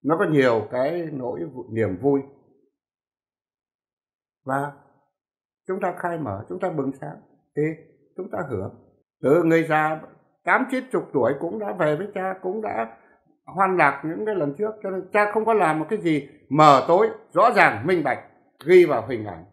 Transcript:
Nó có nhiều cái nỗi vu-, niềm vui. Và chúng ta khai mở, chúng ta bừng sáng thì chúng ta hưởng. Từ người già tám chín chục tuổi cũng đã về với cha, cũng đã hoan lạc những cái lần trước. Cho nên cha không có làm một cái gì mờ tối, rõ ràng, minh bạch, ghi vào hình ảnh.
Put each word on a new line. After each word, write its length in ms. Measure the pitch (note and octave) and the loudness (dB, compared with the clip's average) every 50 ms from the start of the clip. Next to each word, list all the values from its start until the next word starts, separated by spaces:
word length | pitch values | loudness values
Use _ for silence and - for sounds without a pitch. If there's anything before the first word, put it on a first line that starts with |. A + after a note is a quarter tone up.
| - | 0
Nó 140 | B2+ D#3+ | -2 0
có 80 | E3+ G3+ | 0 0
nhiều 420 | E3+ D#3 C#3 C3 B2 A#2 A2 G#2 - | 2 2 4 4 4 2 0 -2 -4
cái 380 | B2 B2 C3 D3 E3+ F3 E3+ D#3 D3 | -4 -4 -2 -2 -2 -4 -6 -8 -8
nỗi 260 | C3+ B2 A#2+ - D3+ E3+ D#3 B2+ | -8 -8 -8 -8 -8 -10 -10 -12
vu-, 200 | B2+ - A#2+ A2+ | -16 -14 -8 -4
niềm 240 | A2 A2 F#2+ F#2 F2+ | -2 -2 -2 -2 -2
vui. 200 | A#2+ C#3+ C#3+ C#3 C3 - - _ _ _ _ _ _ _ _ _ _ _ _ _ _ _ _ _ _ _ _ _ _ _ _ _ _ _ _ _ _ _ _ _ _ _ _ _ _ _ _ _ _ | 0 0 0 0 -2 -6 -20 _ _ _ _ _ _ _ _ _ _ _ _ _ _ _ _ _ _ _ _ _ _ _ _ _ _ _ _ _ _ _ _ _ _ _ _ _ _ _ _ _ _
Và 260 | C3 C3 C#3 C#3 D3 C#3+ - _ _ _ _ _ _ _ _ _ _ _ _ _ _ _ _ _ | -4 -4 -4 -4 -6 -10 -16 _ _ _ _ _ _ _ _ _ _ _ _ _ _ _ _ _
chúng 120 | - F#3+ G3+ | -8 -6 -4
ta 140 | G3+ F3+ F3 | -4 -6 -6
khai 200 | - - F3 E3+ | -4 -6 -6 -6
mở, 280 | E3 D3+ A2+ G2 G2+ A2+ - | -6 -6 -8 -8 -8 -10 -12
chúng 100 | F3+ F3+ | -10 -6
ta 100 | G3 F3+ | -6 -6
bừng 220 | E3+ D3+ C#3 C3+ C3+ - | -4 -4 -6 -6 -6 -10
sáng 140 | - G#2 - - _ _ _ _ _ _ _ | -14 -16 -16 -18 _ _ _ _ _ _ _
thì 60 | D3 D3+ D#3 D#3+ - - _ _ _ _ _ _ | -4 -4 -4 -4 -8 -18 _ _ _ _ _ _
chúng 100 | - F#3 - | -14 -12 -10
ta 60 | - G3+ F3 C#3 | -8 -8 -6 -6
hưởng. 260 | A#2+ F#2 G2 - - - _ _ _ _ _ _ _ _ | -6 -8 -8 -8 -12 -16 _ _ _ _ _ _ _ _
Từ 220 | - C3 D3 F3 E3 | 2 2 4 4 4
người 200 | E3 E3 E3 D#3+ | 4 2 2 2
già 380 | D3+ D3+ D#3 D#3 D#3 D#3+ D#3 - - - _ _ _ _ _ _ | 0 0 0 0 0 -4 -6 -10 -18 -20 _ _ _ _ _ _
tám 220 | F3 F#3 A3 C4 - | 2 2 2 2 -2
chín 120 | C4 B3+ B3+ - | -4 -6 -6 -4
chục 180 | - F3+ - - - | -6 -6 -6 -2 -2
tuổi 200 | C#3 A#2 A#2 D3 C#3+ | 0 0 0 -2 -4
cũng 200 | E3 E3+ G3+ A3 | -6 -8 -8 -8
đã 140 | G#3 G3+ G#3+ F3+ | -8 -8 -4 -2
về 160 | E3 D3+ D3+ | 0 0 0
với 120 | D3 G3 G3+ - | -2 -6 -8 -8
cha, 200 | F#3+ F#3 F#3+ F#3+ F#3+ | -6 -6 -6 -8 -8
cũng 200 | - F#3 F#3+ A3 | -8 -8 -6 -6
đã 360 | G#3+ G3+ - A3 A3+ A3+ - _ _ _ _ _ _ _ _ _ _ | -6 -6 -6 -6 -8 -8 -10 _ _ _ _ _ _ _ _ _ _
hoan 320 | - C3+ F3 G3 F#3+ F#3+ | -10 -2 -2 0 0 2
lạc 240 | F3 D3+ C#3+ C3+ - - | 2 2 2 2 -2 -8
những 200 | D#3+ E3 G3 G#3+ | -10 -8 -6 -6
cái 100 | G#3+ G#3 | -4 -4
lần 200 | F#3 D3+ C#3+ C#3+ | -2 -4 -4 -4
trước. 140 | - G#3 A3 A3 - - | -4 -6 -6 -6 -8 -10
Cho 60 | F#3+ | -8
nên 200 | F#3+ F#3 F#3 - - | -8 -8 -10 -2 0
cha 180 | G#3 G#3 G#3 | 0 0 2
không 140 | G#3 A3+ A3 | 0 -2 0
có 80 | A3 A3+ | 2 2
làm 260 | G#3 F3+ D#3+ D#3 D#3 | 2 2 2 0 -2
một 60 | D#3 - | -4 -4
cái 120 | A3 G3+ | -6 -4
gì 280 | E3 E3+ D#3 C#3+ C#3+ - - - _ _ | 0 0 0 0 -2 -8 -20 -20 _ _
mờ 360 | C3+ D3+ D#3 D3+ C#3 C3 A#2 | 4 8 10 10 10 8 6
tối, 220 | - E3+ F#3+ A3 A3+ - - - _ _ | 4 4 4 4 2 -2 -8 -18 _ _
rõ 160 | E3 G#3 A#3+ A3+ | 4 4 4 6
ràng, 320 | G3 E3+ D3 A2+ G#2 A#2 | 6 4 4 4 0 -2
minh 160 | E3+ F#3+ E3+ D3 | 0 0 0 0
bạch, 160 | C3+ A#2+ G2 - - _ _ _ _ _ _ - | -2 -4 -6 -8 -20 _ _ _ _ _ _ 2
ghi 200 | D3+ F#3 F#3 F3 | 6 8 8 8
vào 220 | D3+ C#3 A#2 A2 | 6 2 -2 -2
hình 180 | G#2+ B2+ A2 G#2 | -4 -8 -8 -8
ảnh. 200 | G#2 F2 D#2+ F2 G2 | -10 -12 -14 -18 -20